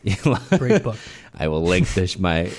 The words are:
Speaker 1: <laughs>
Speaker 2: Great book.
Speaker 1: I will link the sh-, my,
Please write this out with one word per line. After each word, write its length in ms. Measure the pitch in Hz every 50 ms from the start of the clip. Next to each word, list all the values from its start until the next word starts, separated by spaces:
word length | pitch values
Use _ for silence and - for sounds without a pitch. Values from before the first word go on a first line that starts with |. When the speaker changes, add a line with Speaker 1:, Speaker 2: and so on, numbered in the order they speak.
| -
Speaker 1:
<laughs> 540 | 95 98 - - 151 120 - - - 190
Speaker 2:
Great 260 | - 135 123 - 123 123
book. 140 | 120 107 - - - - - - - -
Speaker 1:
I 100 | - 76
will 160 | 78 78 80 82
link 240 | 87 90 92 - - -
the 140 | 98 92
sh-, 100 | 90 -
my, 340 | - 92 87 80 82 87 95 -